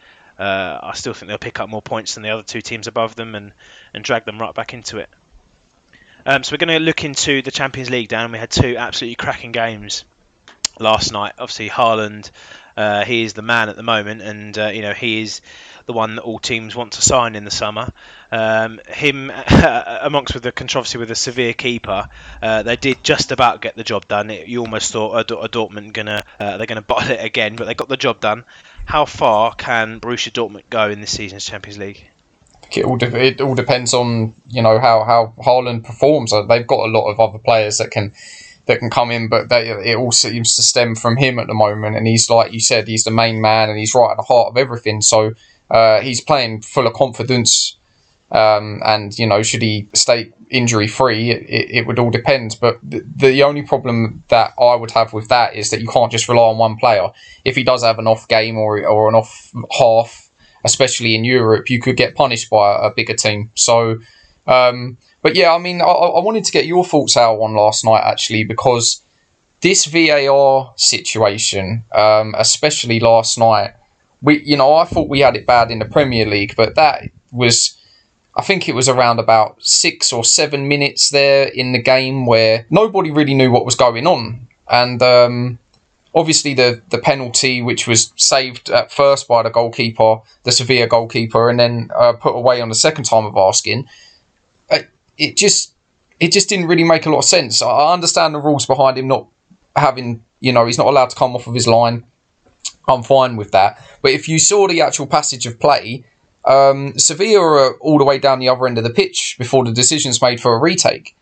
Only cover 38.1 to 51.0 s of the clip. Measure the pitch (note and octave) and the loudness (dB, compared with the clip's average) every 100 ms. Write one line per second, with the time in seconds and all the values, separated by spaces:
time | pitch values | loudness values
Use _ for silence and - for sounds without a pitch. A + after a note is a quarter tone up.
38.1 | - - - - _ - B2 A#2 C#3 A#2+ | -8 -20 -20 -20 _ -2 -2 0 -2 0
39.1 | A#2 A2+ A2+ A2+ A#2+ A2+ G#2 G#2 A2+ B2 | -2 -2 -2 2 0 0 -6 -4 -2 0
40.1 | A#2 A#2 A#2 A#2 - - B2+ A#2 A2 A#2+ | 0 0 -2 -2 0 0 0 0 -2 -2
41.1 | B2 C3+ B2 - A2 G#2+ G#2+ G#2+ A2 A2+ | 2 0 0 -2 0 0 0 -4 -2 0
42.1 | A2+ - A#2 A2 A2+ - A#2+ G#2+ A2 A2 | 2 4 2 2 0 0 0 -2 -4 0
43.1 | A2+ A2+ A2 A2 A2 G#2+ G#2+ G#2+ B2+ A2+ | 0 0 0 2 2 0 -2 0 2 2
44.1 | G#2 - B2 G#2 A#2+ C3 A#2 - G#2+ - | 2 2 2 2 0 -2 -2 -4 -2 2
45.1 | A2 A2 A2+ _ _ - A2+ A2+ G#2+ A#2+ | 2 0 -4 _ _ 0 4 6 4 0
46.1 | A#2+ - D3 A#2 A2 - - A#2+ - C3 | -6 0 0 0 -6 -6 -2 0 0 -2
47.1 | A2+ A#2 B2 A#2 - - - _ _ _ | -2 -2 0 2 0 -2 -8 _ _ _
48.1 | _ - - A2 G#2+ G#2+ G#2 A2 G#2+ G#2 | _ -2 2 4 2 -2 -4 -2 -2 -2
49.1 | G2+ A2+ G#2 A2 A#2 A2+ G#2+ G#2 - - | -2 0 2 0 -2 -2 -2 -4 -2 0
50.1 | A#2+ A2 _ - B2+ A#2+ A2+ G#2 - | 0 -2 _ -4 -2 2 2 0 0